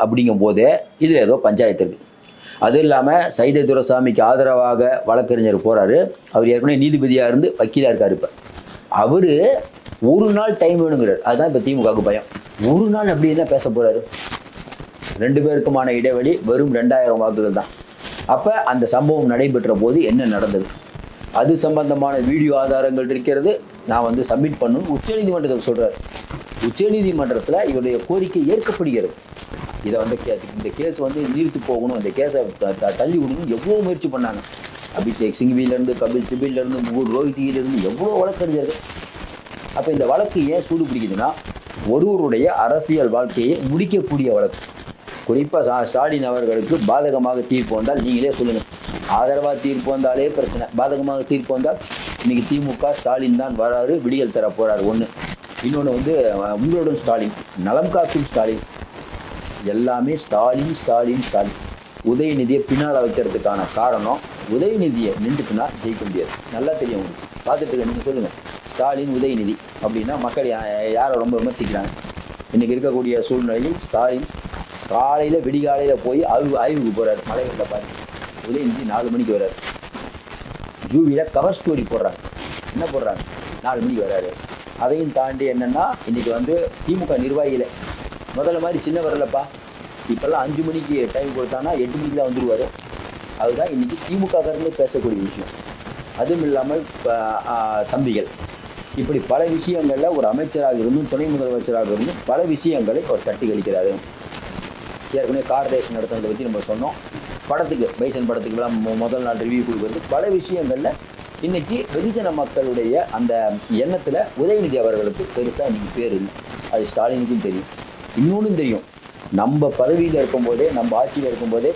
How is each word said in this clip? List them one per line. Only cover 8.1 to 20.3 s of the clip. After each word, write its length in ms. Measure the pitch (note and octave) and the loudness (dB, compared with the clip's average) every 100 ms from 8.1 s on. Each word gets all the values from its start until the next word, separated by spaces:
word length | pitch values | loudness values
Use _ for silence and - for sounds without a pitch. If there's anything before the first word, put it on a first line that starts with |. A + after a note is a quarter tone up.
இப்ப 180 | F#2 - - - - - - - | 2 -2 -8 -18 -16 -16 -16 -4
அவரு 760 | - A#2+ E3 F3+ D3 G#3+ C4+ - - - - | 2 4 6 6 6 4 4 -2 -14 -16 0
ஒரு 300 | A#2 F3 G#3+ | 4 6 6
நாள் 240 | G#3 A3 G3+ | 4 2 4
டைம் 300 | E3 F3 D#3+ | 4 4 4
வேணுங்கிறார். 280 | C#3+ A2 F#2+ | 4 4 2
அதுதான் 360 | - B2 D#3+ | 2 2 4
இப்ப 180 | C3+ A2 | 2 0
திமுகவுக்கு 300 | C#3 A2+ A2 | 2 2 4
பயம். 220 | G#2 G#2 - - - - A2 | 2 0 -2 -14 -14 -2 2
ஒரு 240 | D#3+ A3 | 4 4
நாள் 180 | G#3+ G3+ | 4 2
அப்படி 220 | D3+ D#3 | 4 4
என்ன 140 | D#3 | 4
பேச 260 | D#3 C#3 C3 | 2 2 2
போறாரு? 340 | A2+ A#2 A2 - - - - - - - - - - - - | 2 4 2 -2 -10 -10 -10 -12 -18 -16 -14 -16 -14 -10 -2
ரெண்டு 220 | A#2 C#3+ | 2 4
பேருக்குமான 460 | D3 C#3+ B2+ C3+ B2+ | 4 2 2 2 2
இடைவெளி 520 | A#2+ B2+ B2 C3 F3 G#2+ | 2 2 2 2 2 2
வெறும் 300 | B2+ C#3+ A#2 | 2 4 2
ரெண்டாயிரம் 420 | B2 C3 B2 A2+ | 4 4 4 2
வாக்குகள் 360 | A2 G#2+ G#2+ | 2 2 0
தான். 120 | G2 - - - - - - - | 0 -4 -10 -20 -14 -12 -6 0
அப்ப 280 | B2+ G#3 | 2 2
அந்த 320 | A3 - B2+ A#2+ | 2 2 2 2
சம்பவம் 400 | C3 D3 D#3 C3 | 4 4 4 2
நடைபெற்ற 480 | A#2+ C#3 B2 A2 | 4 4 2 2
போது 300 | G#2 A2+ D3 | 2 4 4
என்ன 220 | B2 A#2+ | 4 4
நடந்தது? 400 | B2 | 2